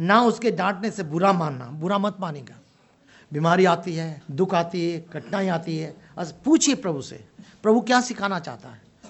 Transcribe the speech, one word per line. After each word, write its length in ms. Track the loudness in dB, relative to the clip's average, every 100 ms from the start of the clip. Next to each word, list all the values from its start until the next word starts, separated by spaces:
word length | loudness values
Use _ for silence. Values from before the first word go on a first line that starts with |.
ना 220 | 4 4
उसके 300 | 4 2 -2
डांटने 400 | 0 -2 -2 -6
से 120 | -6
बुरा 300 | -6 2 2
मानना, 320 | 2 0 -6 -10
बुरा 320 | -8 -2 0
मत 200 | -2 -4
मानेगा। 360 | -8 -10 -14 -20 _ _ _ _ _ -20 _
बीमारी 320 | -2 2 6 6
आती 300 | 4 -2 -6
है, 260 | -6 -10 -10
दुख 220 | -2 0
आती 380 | 2 0 -2 -4
है, 80 | -4
कठिनाई 480 | -8 -14 -6 -2 0
आती 300 | -2 -4 -6
है, 200 | -8 -12 -18 -10
बस 180 | -10 -6 2
पूछिए 300 | 4 4 0
प्रभु 260 | -2 -4
से, 260 | -6 -14 -20 -20 -20 -4
प्रभु 180 | 4 4
क्या 200 | 6 2
सिखाना 380 | 2 -2 -4 -4
चाहता 300 | -6 -12 -16
है, 120 | -20 -20 _ -20